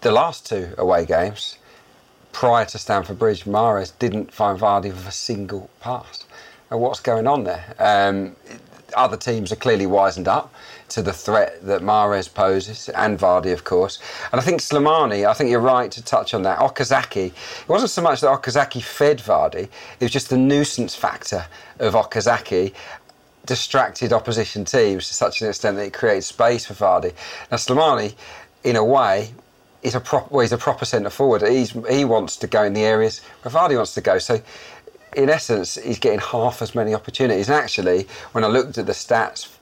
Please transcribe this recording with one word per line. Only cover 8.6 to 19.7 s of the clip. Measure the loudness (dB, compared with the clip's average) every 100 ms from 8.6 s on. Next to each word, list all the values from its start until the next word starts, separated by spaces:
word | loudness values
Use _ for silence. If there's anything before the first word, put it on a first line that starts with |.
| -20 -20 -8
other | 0 0 0
teams | -4 -4 -4
are | -4
clearly | 0 2 2
wisened | 4 2 0 0
up | 0 -2 -16 -20 -20 -10
to | -6
the | -4
threat | -4 0 2 2 -2 -4
that | -2
Mahrez | 2 2 4 0 -2
poses, | 0 2 2 -2 -12 -10
and | -2 -2 2
Vardy, | 4 4 2
of | -4
course. | 0 0 0 -4 -14 -12 -4
And | -2
I |
think | 0 0
Slimani, | 0 2 4 4 2 2 2
I |
think | 2 2
you're | 2
right | 4 2 0
to | -8
touch | 0 0 0
on | -2
that. | 0 2
Okazaki, | 0 0 0 0 0 -4 -4
it | -6 -16 -16 -2
wasn't | 0 0
so | 0
much | 0 2
that | 2
Okazaki | 2 0 0 0 -4
fed | -10 2 2 2
Vardy, | 2 2 2 -2
it | -10